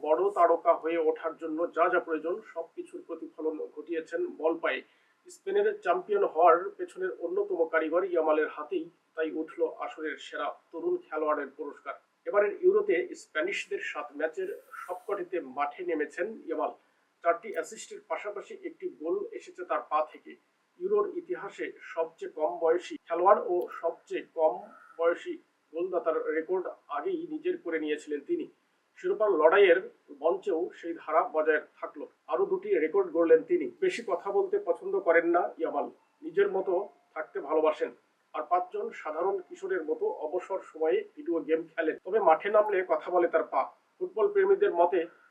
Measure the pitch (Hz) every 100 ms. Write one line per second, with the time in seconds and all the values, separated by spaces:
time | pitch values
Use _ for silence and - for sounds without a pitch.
0 | 151 160 196 - 170 170 170 165 156 170
1 | 156 156 165 156 160 156 170 160 180 180
2 | - 156 160 214 - 170 - - 349 156
3 | - 165 - - 156 156 120 - 151 165
4 | 160 170 120 139 156 165 - 135 - _
5 | _ _ - - - 202 208 - 185 175
6 | 185 196 190 156 170 170 196 - 180 185
7 | 185 - 170 190 202 - 240 160 156 170
8 | 190 170 156 156 151 - 151 180 160 -
9 | _ - 160 156 160 - 160 - 117 -
10 | 156 139 - 151 120 - _ 165 170 180
11 | - 156 151 147 139 - 147 131 139 131
12 | _ _ 165 196 208 - 180 208 - 170
13 | - - - - 349 - - - - -
14 | - - 160 190 185 - - - - 180
15 | - 202 180 175 135 127 143 - 175 160
16 | - - 196 220 - 151 139 - _ _
17 | _ _ 170 - 220 165 165 220 - 196
18 | - 160 208 - - - 165 - 180 135
19 | 151 196 - - - 180 180 156 - 151
20 | 151 147 - - _ _ _ - 180 208
21 | 208 175 170 175 196 - 156 - - 165
22 | 160 - 196 - 156 170 165 175 - 156
23 | - 170 180 - - 180 - - - -
24 | - 175 - 160 156 151 - - - -
25 | 165 175 - 339 _ _ _ 311 190 175
26 | - 160 156 156 160 - - - - 147
27 | 165 170 165 156 175 - 175 160 151 147
28 | - 147 135 170 135 _ _ _ _ -
29 | 185 - 214 165 160 190 196 170 - -
30 | - 143 160 190 - 160 180 - 170 165
31 | - 160 180 156 156 151 - _ 160 147
32 | - _ - 160 190 185 208 185 156 196
33 | 185 160 165 160 156 175 139 - 185 208
34 | 233 175 196 196 196 202 175 165 185 190
35 | 175 170 170 175 190 - 156 143 131 -
36 | _ _ 160 165 202 185 196 180 202 -
37 | _ 156 156 196 156 156 156 151 160 -
38 | _ _ _ - - - - 208 226 -
39 | - - 381 392 - 180 190 180 151 156
40 | - - 151 180 - 190 - 160 156 196
41 | - - 151 165 147 160 165 - 156 -
42 | - 214 - - 202 214 208 190 180 160
43 | - 175 170 160 - 139 - - _ -
44 | 180 214 202 202 190 196 202 175 175 170
45 | 165 - _